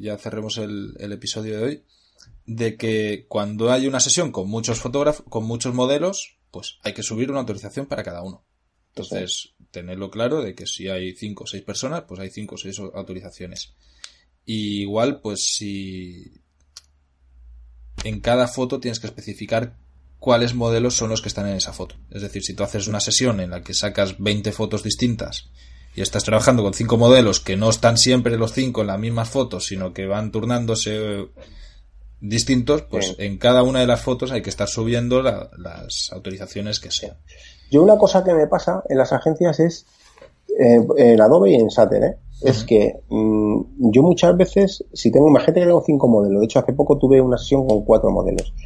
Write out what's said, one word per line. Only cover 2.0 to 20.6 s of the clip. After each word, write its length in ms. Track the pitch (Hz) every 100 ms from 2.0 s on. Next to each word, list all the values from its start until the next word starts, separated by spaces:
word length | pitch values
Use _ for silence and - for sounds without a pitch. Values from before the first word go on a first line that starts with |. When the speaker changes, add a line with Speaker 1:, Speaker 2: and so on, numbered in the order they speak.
| _ _ _ - -
Speaker 1:
de 300 | 113 117 110
que 500 | 113 110 107 101 -
cuando 420 | 110 104 107 117
hay 160 | 131 135
una 140 | 131
sesión 320 | - 175 151
con 160 | - 95
muchos 320 | 113 113 113
fotógrafos, 440 | 123 139 147 147 -
con 160 | 117
muchos 300 | 110 117 127
modelos, 640 | 123 127 147 180 190 - _ _
pues 280 | 92 - -
hay 100 | 107
que 120 | 107
subir 260 | 101 113 135
una 80 | 139
autorización 460 | 117 98 101 - 139
para 160 | -
cada 200 | 92 85
uno. 200 | 95 92 _ _ _ _ _ -
Entonces, 480 | 95 95 90 - - _
Speaker 2:
Sí. 80 | _
Speaker 1:
tenerlo 400 | 90 90 92 98
claro 300 | 98 120 156
de 120 | 110
que 120 | 90 -
si 220 | - 92
hay 260 | 92 92
cinco 300 | 90 107 101
o 20 | -
seis 160 | 98
personas, 400 | 101 101 131 170 -
pues 120 | 92
hay 100 | 95
cinco 240 | - 104
o 40 | 101
seis 200 | 95 95
au-, 120 | 98
autorizaciones. 800 | 95 92 92 95 - 90 90 - _ _ _ - _ _ _
Y 360 | - 110 104 101
igual, 380 | 101 107 127 147
pues, 340 | 110 98 - -
si 840 | 104 98 95 92 90 87 - _ _ _ _ - - _ _ _ _ _ - - - _ - -
en 160 | 110 104
cada 280 | 117 123 120
foto 320 | - 127 135
tienes 200 | 123 110
que 60 | 107
especificar 720 | - - 98 104 113 120 - _ _ _ _
cuáles 360 | - 117 117
modelos 420 | 120